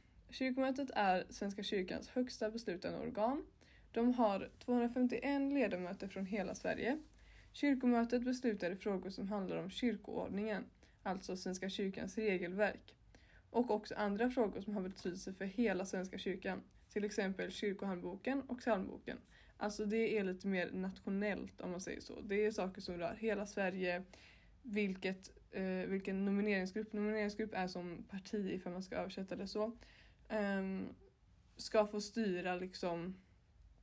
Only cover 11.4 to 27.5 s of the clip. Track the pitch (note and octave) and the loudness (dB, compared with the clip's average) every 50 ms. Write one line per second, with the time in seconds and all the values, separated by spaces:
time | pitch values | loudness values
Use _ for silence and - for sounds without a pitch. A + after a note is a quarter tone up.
11.4 | - F#3 F#3 F#3 F#3+ G3 - - G3+ G3 F#3+ - - F#3+ - A3 A3 G#3 F#3 F3+ | -4 -4 -4 -4 -4 -4 -2 -2 -2 -2 -2 -4 -6 -4 -2 0 2 2 2 2
12.4 | F3+ F3 F#3 G3+ G#3+ - - - - - - - - - - - - - - - | 0 -2 0 2 2 2 2 -2 -10 -20 -20 -20 -20 -20 -20 -20 -20 -20 -20 -20
13.4 | - - - A#3 B3 B3 G#3+ G#3 G#3+ - - - G#3 G3+ G3+ G3+ A#3+ B3+ B3+ C4 | -14 0 2 2 4 4 2 0 -2 -4 -2 0 0 2 2 4 2 4 4 4
14.4 | A3 G3 - F#3+ G3+ G#3+ G#3 G3 F#3 F#3 F#3 - - F#3 F3+ F#3+ - F#3+ F#3+ - | 2 2 0 -2 -4 -4 -2 -2 -2 -4 -6 -4 -4 -4 -4 -4 -6 -8 -6 -4
15.4 | G3 G3 G3 - A#3 G#3 F#3 F3+ F#3 F#3+ - F#3 F3+ F#3 - F#3+ - G3 F3+ F3+ | -6 -2 0 2 2 4 2 2 0 -2 -2 -2 -2 -4 -6 -4 -2 -2 -2 -2
16.4 | - F#3+ F#3 - - - - - - - - G#3+ G3+ G#3 G#3 A3 G3 F#3+ F#3+ F3+ | -2 -4 -4 -4 -8 -14 -20 -20 -16 -6 -2 -2 -2 0 0 0 0 0 0 -2
17.4 | F3+ F#3 G3 - G#3+ G3+ F#3+ - G3+ G3 F#3 F3 F3+ F3+ F#3 G3 - B3 C4+ C#4 | -4 -4 -4 -2 0 0 0 0 -2 -2 -2 -2 -4 -6 -8 -4 -2 0 0 0
18.4 | C4 - B3 B3 - B3 G#3+ F#3 G3 - - - - - - - - - - - | -2 -4 -6 -2 0 2 2 2 2 -2 -6 -8 -8 -8 -8 -10 -12 -18 -20 -20
19.4 | - - - - - G#3 G#3 - G#3+ G3+ A3 A3+ A3+ - A3 G#3+ G3 F#3 F#3 F#3 | -20 -20 -8 -4 -4 -4 -2 -2 0 2 2 4 4 4 2 2 2 0 -2 -2
20.4 | - G3 F#3+ F3+ F3 - - F#3 F#3 F#3+ F#3 - - G3+ G3 G3 G#3 G#3 F#3 - | 0 0 2 2 0 0 -2 -2 -4 -4 -4 -4 -4 -2 0 0 2 0 0 -2
21.4 | - G3 - - - F3+ F3 F#3 - - - - - - - - - G3+ G3 G#3 | -4 -8 -8 -8 -6 -6 -4 -4 -4 -6 -6 -8 -10 -10 -10 -10 -4 0 2 4
22.4 | G#3+ G#3+ A3+ G#3+ F#3 F#3+ F#3+ G3 F#3+ - F3 F3 E3+ - G#3 G#3+ A3 A3+ G3+ G3 | 4 4 2 2 0 -2 -2 -6 -6 -6 -4 -2 -2 -4 -2 -2 0 0 2 0
23.4 | G#3 G3+ - G3+ G3 F#3 F#3+ F#3 F#3 F3+ F3 F3+ F#3 - - - - - - - | 0 -2 0 0 2 2 2 2 2 0 0 0 -4 -8 -14 -20 -20 -20 -20 -20
24.4 | - - - - - B3 G3+ G#3+ G#3 F#3+ F#3+ F#3+ G3 F#3+ F#3+ F#3+ - - - - | -20 -20 -20 -16 -8 -2 0 2 2 2 0 0 0 -2 -2 -2 -6 -14 -20 -20
25.4 | - - - F#3+ F#3+ F#3 F#3 F#3 F3+ F#3 F#3+ G3 F#3+ G3 F#3+ F#3+ G3 G3 G3 G3+ | -18 -8 -4 -2 0 0 0 0 0 0 0 0 0 0 0 2 2 4 4 4
26.4 | G#3 G#3+ G3+ F#3+ F#3 F#3 - A3 G#3+ - - G#3 G#3 G#3+ A3 G#3+ G#3 G3+ G#3 - | 4 4 4 2 2 0 -2 -4 -4 -2 -2 0 0 2 2 2 0 0 0 -2
27.4 | A3 G#3 | -2 -2